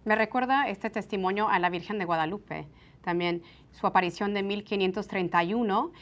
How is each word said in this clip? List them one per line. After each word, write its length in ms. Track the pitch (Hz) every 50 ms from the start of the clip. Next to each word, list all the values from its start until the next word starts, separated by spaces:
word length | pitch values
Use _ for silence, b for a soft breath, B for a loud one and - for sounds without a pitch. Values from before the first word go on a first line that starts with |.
| -
Me 100 | 214 214
recuerda 540 | 220 220 214 - 254 247 247 262 269 285 254
este 220 | 202 - - 220
testimonio 580 | 214 220 190 - - 196 190 - 196 208 214 214
a 80 | 202 180
la 140 | 175 180
Virgen 260 | 175 180 175 - 208 214
de 80 | 185
Guadalupe, 640 | 170 170 160 160 156 190 208 - - 160 156 147 147 b b b b b b -
también 380 | 185 175 175 175 175 175 170 170 B B B B B
su 160 | - - - 190
aparición 480 | 180 190 185 175 175 - 202 202 202
de 80 | 202 196
mil 200 | 196 202 208 208
quinientos 440 | - 214 202 190 190 185 214 202 -
treinta 360 | - 196 185 165 - 175 170
y 120 | 170 208
uno, 360 | 240 240 214 190 214 262 339 B B